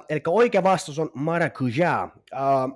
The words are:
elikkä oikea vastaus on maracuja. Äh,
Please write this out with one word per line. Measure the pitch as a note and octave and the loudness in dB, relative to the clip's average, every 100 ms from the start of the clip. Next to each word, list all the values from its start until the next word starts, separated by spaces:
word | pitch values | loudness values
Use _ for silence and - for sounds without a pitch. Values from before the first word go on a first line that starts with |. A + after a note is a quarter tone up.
| - | -4
elikkä | D3+ E3 | -4 0
oikea | G3 A#3+ G3 | 2 4 4
vastaus | F#3 F3+ - C#3+ | 2 2 -2 -6
on | D#3 | -6
maracuja. | B2 D#3 E3+ D#3 - B2+ A#2 E3+ B2 F2+ - _ | -4 -2 0 -2 -2 -2 0 0 0 -4 -12 _
Äh, | C3 C3+ C3+ C3 | -4 2 2 0